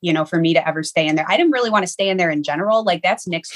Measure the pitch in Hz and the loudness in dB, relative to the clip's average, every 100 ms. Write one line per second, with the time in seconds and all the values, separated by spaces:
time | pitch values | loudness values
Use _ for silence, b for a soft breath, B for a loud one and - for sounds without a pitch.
0 | 175 160 156 170 165 165 156 156 156 - | -2 0 0 0 2 2 0 -2 -2 0
1 | 156 156 156 214 339 254 240 214 196 - | 0 0 2 2 2 2 2 0 0 -2
2 | 196 190 170 151 147 147 202 220 220 170 | 0 0 0 0 -2 -2 0 0 2 0
3 | 180 226 - 170 - | 0 -2 -4 -8 -6